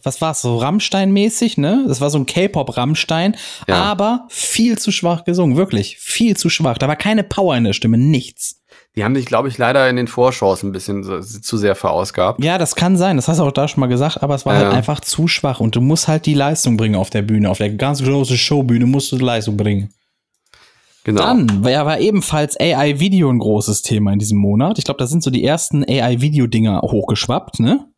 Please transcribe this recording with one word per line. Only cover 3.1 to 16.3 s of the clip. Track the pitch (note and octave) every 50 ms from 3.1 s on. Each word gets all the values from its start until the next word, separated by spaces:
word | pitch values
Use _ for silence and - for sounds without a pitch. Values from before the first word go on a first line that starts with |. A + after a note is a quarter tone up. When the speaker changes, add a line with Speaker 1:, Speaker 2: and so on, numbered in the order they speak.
| E3 E3 F3 G3+ A3 - - - - - - -
Speaker 2:
Ja. | F#3 F3+ F#3+
Speaker 1:
aber | G#3 G#3 F#3 G3+ A3 A#3+ B3 B3 -
viel | - - - - - - A3+ A#3+ A3 -
zu | - G#3+
schwach | - - F3 E3+ F3 E3 -
gesungen, | F3+ F3 F#3 F3 D3 B2
wirklich, | D#3+ F#3+ F#3+ - G#2 G2 - - -
viel | - - - - A3+ A3+ -
zu | - - E3
schwach. | - - D#3+ C3 A#2
Da | - C#3 C#3
war | D3+
keine | - - G#3 A3 G#3+ G3+
Power | - - G3+ G3 F3 C#3
in | A#2+ A#2
der | G2+
Stimme, | G2 - - A2+ A#2
nichts. | A#2+ C3 D3+ D#3 B2 - - - - - - - _ _ _ - - _ _ -
Speaker 2:
Die | A2 G#2
haben | A2+ C3+
sich, | C3+ A#2+
glaub | - B2+ A2+ C3+
ich, | C3+ A#2 -
leider | A#2+ A#2+ C3+ C#3 C3 B2+
in | B2
den | B2 B2
Vorschaus | A#2 - B2 - - B2+ - G#2+ G2 F#2 -
ein | - G2+
bisschen | F#2+ F#2 - - G2+ G2+
so, | F#2+ G2 F#2+ E2
zu | G2 A2 A2 G#2+ - - A#2+
sehr | G#2+ G#2 G2+ F#2+
verausgabt. | - - F2+ D#2 E2+ G2 - - F2 F2+ G2+ A2 - C3+
Speaker 1:
Ja, | D#3+ F3+ F#3
das | E3 - -
kann | - E3+ F#3 F#3+ E3+
sein, | F3+ G3 F3
das | C3 -
hast | - E3+ D#3+
du | D#3+
auch | C#3
da | C3+ C#3 C#3+ D3
schon | - C#3+
mal | C3
gesagt, | B2 B2 B2 C#3+ D#3 - -
aber | D3 C#3+ C#3+
es | C3+ -
war | C3+ G#2
Speaker 2:
Ja. | G2+ G2+
Speaker 1:
halt | G2+ G2
einfach | - A2 - D3 -
zu | - - - - E3 E3
schwach | - - - C#3 B2 -
und | A#2 A2 -
du | A#2+
musst | B2 C#3 D#3+ E3 - D#3+
halt | D#3 D#3 -
die | D#3